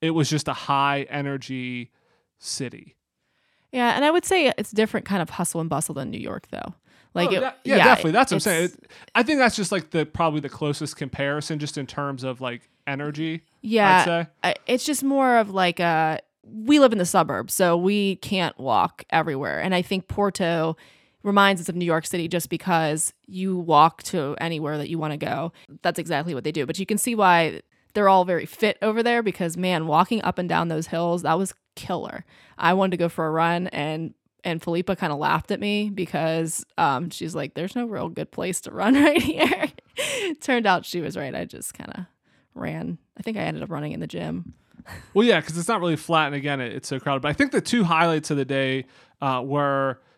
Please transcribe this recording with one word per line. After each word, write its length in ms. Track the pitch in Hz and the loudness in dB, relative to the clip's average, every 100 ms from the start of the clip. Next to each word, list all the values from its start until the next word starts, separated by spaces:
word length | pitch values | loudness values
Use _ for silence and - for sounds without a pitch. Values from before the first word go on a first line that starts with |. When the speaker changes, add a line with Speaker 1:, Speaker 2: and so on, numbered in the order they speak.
Speaker 1:
it 80 | 160 | -2
was 180 | 165 143 | 2 2
just 180 | 151 147 | 0 -2
a 60 | |
high 540 | 127 - 139 139 143 - | -6 -2 2 2 0 -4
energy 840 | 143 143 139 131 131 123 123 120 _ _ _ _ _ | -6 -6 -6 -8 -8 -8 -8 -12 _ _ _ _ _
city. 560 | - - 123 - - _ _ _ _ _ _ _ _ | -10 -8 -8 -12 -20 _ _ _ _ _ _ _ _
Speaker 2:
Yeah, 240 | 247 240 - | -2 0 2
and 80 | |
I 60 | 294 | 4
would 160 | 349 - | 2 2
say 260 | 381 269 - | 2 2 0
it's 120 | 208 | -2
different 360 | 208 214 214 - | 0 0 -2 -2
kind 160 | 196 | -2
of 80 | 156 | -2
hustle 300 | - 170 170 | -4 -4 -2
and 80 | 160 | -2
bustle 240 | 147 - | -2 -4
than 160 | 143 - | -6 -8
New 100 | - | -8
York, 260 | 120 - - | -8 -10 -10
though. 240 | - - - _ _ _ | -12 -12 -14 _ _ _
Like, 160 | 180 180 | -2 0
Speaker 1:
Oh, 20 | |
Speaker 2:
it, 60 | 185 | 2
Speaker 1:
de-, 140 | 262 - | -2 -6
yeah, 120 | 262 277 | 0 6
Speaker 2:
yeah, 80 | |
Speaker 1:
definitely. 280 | 254 226 160 | 8 6 4
That's 180 | 190 254 | 2 2
what 40 | 160 | 2
I'm 40 | |
saying. 240 | 208 165 180 | 0 0 0
Speaker 2:
it's 80 | - | -4
Speaker 1:
It, 140 | _ - - | _ -20 -4
I 80 | 226 | 0
think 160 | 240 294 | 2 4
that's 180 | 247 214 | 2 2
just, 160 | 185 | -2
like, 180 | 190 143 | -2 -2
the, 160 | 165 151 | -2 -2
probably 340 | - 165 151 | 0 0 0
the 80 | 135 | -6
closest 480 | - 147 143 147 - | -6 -4 -4 -6 -8
comparison 600 | 139 - 139 147 147 156 | -10 -4 -4 -4 -4 -6
just 180 | 147 147 | -6 -8
in 80 | 135 | -8
terms 360 | - 143 135 | -6 -6 -6
of, 180 | 131 123 | -8 -6
like, 300 | 127 120 - _ - | -8 -10 -14 _ -8
energy, 560 | 139 147 147 160 160 - _ | -6 -6 -6 -6 -6 -12 _
Speaker 2:
Yeah, 360 | 214 226 202 185 | 0 4 8 8
Speaker 1:
I'd 60 | |
say. 220 | 175 170 165 _ | 6 2 -2 _
Speaker 2:
I, 100 | 180 - - | -4 -2 -2
it's 180 | 247 | -2
just 180 | - 269 | 0 -2
more 360 | 269 277 262 240 | 0 2 4 4
of, 120 | 208 | 4
like, 300 | 190 180 170 | 2 0 2
a, 400 | 170 160 160 156 - _ | 2 2 2 -2 -8 _
we 360 | - 220 220 294 | -18 -8 4 8
live 100 | 262 | 8
in 80 | 214 | 6
the 60 | 175 | 2
suburbs, 480 | 190 160 101 - | 2 2 0 -4
so 220 | - 180 170 | 2 4 4
we 400 | 185 208 196 190 | 2 2 0 -2
can't 420 | - 190 165 - | -4 -2 -2 -4
walk 460 | 131 107 90 - - | 0 2 2 -2 -2
everywhere. 500 | 165 160 135 117 73 | 0 0 -2 -4 -2
And 140 | 185 185 | 0 0
I 40 | |
think 260 | 175 190 - | 0 -4 -4
Porto 680 | - 202 - 175 170 160 160 - _ _ _ | -2 -2 0 -2 0 -2 -4 -12 _ _ _
reminds 380 | 202 202 196 190 | 0 4 4 4
us 80 | 175 | -2
of 80 | 175 | -4
New 80 | |
York 200 | 175 160 | 0 0
City 220 | - 180 165 | 0 -4 -2
just 220 | 175 - | -4 -4
because 640 | 165 - 170 160 156 - - - | -6 0 0 2 0 -4 -8 -14
you 300 | 185 190 180 | -6 -4 -4
walk 460 | 170 151 160 - | 2 6 6 4
to 300 | - 185 139 - | -6 -4 -4 -4
anywhere 360 | 170 160 147 151 | -4 -4 -4 -4
that 120 | 143 | -4
you 100 | 165 | -4
wanna 180 | 156 147 | -4 -4
go. 340 | 151 143 165 - - - | -4 -4 -6 -10 -20 -4
That's 180 | 180 170 | -4 -2
exactly 340 | 160 147 165 | -2 -4 -2
what 80 | 135 | -4
they 80 | 135 | -4
do. 160 | 156 139 | -4 -4
But 140 | 170 | -4
you 40 | 190 | -4
can 120 | 208 | -2
see 160 | - | -2
why 460 | 220 190 170 160 80 - _ _ | 4 6 6 4 -2 -14 _ _
they're 140 | 208 196 | 2 6
all 160 | 190 | 6
very 200 | 180 170 - | 4 0 -2
fit 300 | - 214 - | -2 -2 0
over 220 | 220 220 | 0 0
there 180 | 233 233 | 2 2
because, 340 | 214 - 175 170 | 0 -2 -4 -2
man, 300 | 185 175 160 | 0 0 2
walking 340 | 156 190 226 | 4 4 0
up 120 | - 185 | -2 -2
and 100 | 180 | -2
down 180 | 170 170 | 0 0
those 220 | 160 165 | -2 -4
hills, 340 | 165 170 175 | -2 -2 -2
that 160 | 147 165 | 0 0
was 160 | 190 - _ - | 0 -6 _ -16
killer. 480 | - 175 - - - _ _ - | -8 -6 -6 -12 -16 _ _ -2
I 140 | 170 | 2
wanted 180 | 190 190 | 4 2
to 40 | 175 | 2
go 120 | 170 | -2
for 160 | - 160 | 0 -2
a 40 | |
run, 380 | 160 170 175 180 | 0 2 0 -2
and, 440 | 151 151 156 165 - _ _ | -4 -4 -4 -8 -12 _ _
and 180 | 180 165 | -6 -4
Felipa 380 | 175 170 185 185 | -2 -2 -2 -2
kinda 160 | 170 | -2
laughed 380 | 143 147 160 - | -2 0 0 -2
at 80 | 208 | -4
me 300 | 208 208 208 | 0 0 -2
because, 760 | 185 175 156 160 160 165 - - - | -4 -4 -2 0 0 -2 -6 -8 -2
um, 320 | 160 131 170 | 0 0 -4
she's 260 | - 165 160 | -8 -8 -8
like, 180 | 151 | -8
"There's 220 | - 180 247 | -8 -8 -6
no 100 | 233 | -6
real 220 | 196 170 | -6 -8
good 240 | 165 156 | -8 -10
place 280 | - 180 190 | -6 -6 -6
to 100 | - | -8
run 220 | - 196 | -2 4
<laughs> 60 | 269 | 6
right 220 | 302 311 | 6 4
here." 460 | 247 - 254 - 294 - _ - 587 539 392 294 | 0 0 0 0 -4 -8 _ -8 -6 -4 -4 -4
Turned 260 | - 247 214 | -2 0 2
out 180 | 180 | 0
she 160 | - 180 | 0 -6
was 160 | 165 - | -6 -6
right. 180 | 135 - | -8 -8
I 80 | |
just 280 | - - - | -10 -10 -14
kinda 340 | - - - 180 _ _ _ _ | -14 -16 -14 -16 _ _ _ _
ran. 440 | - - 160 180 170 _ - | -12 -8 -8 -8 -10 _ -14
I 60 | |
think 140 | - 214 | -10 -6
I 60 | |
ended 200 | 165 156 | -6 -6
up 80 | 156 | -8
running 220 | 151 147 | -8 -8
in 80 | 160 | -8
the 80 | 156 | -10
gym. 460 | - 160 170 170 - _ - - - - | -8 -8 -8 -10 -18 _ -20 -20 -18 -2
Speaker 1:
Well, 100 | 196 | 2
yeah, 160 | 240 175 | 4 4
'cause 160 | 151 165 | 2 -4
it's 120 | 170 | -2
not 100 | 185 | 0
really 140 | 175 | 0
flat, 320 | 151 - 160 151 | -2 2 2 2
and 80 | |
again, 260 | 143 143 139 | -2 -4 -4
it, 120 | 120 | -4
it's 160 | 117 - | -8 -8
so 100 | 135 | -6
crowded. 240 | 143 135 | -2 -2
But 60 | 147 | -2
I 60 | |
think 180 | 147 277 | 0 2
the 80 | 233 | 0
two 240 | - 240 | 0 2
highlights 480 | 175 160 170 156 151 | 4 4 4 2 0
of 40 | 143 | -2
the 80 | |
day, 420 | 131 135 135 131 131 _ _ _ | 0 0 0 -2 -6 _ _ _
uh, 200 | 139 127 | -2 -2
were, 560 | 135 147 143 139 135 127 _ | -2 0 0 0 -2 -4 _